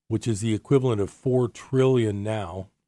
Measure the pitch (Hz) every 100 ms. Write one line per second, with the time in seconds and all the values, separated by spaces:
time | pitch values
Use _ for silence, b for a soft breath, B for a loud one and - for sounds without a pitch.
0 | _ 110 - 104 110 107 - 139 127 107
1 | 98 - 135 127 123 - - 131 131 127
2 | 110 101 101 110 95 95 95 _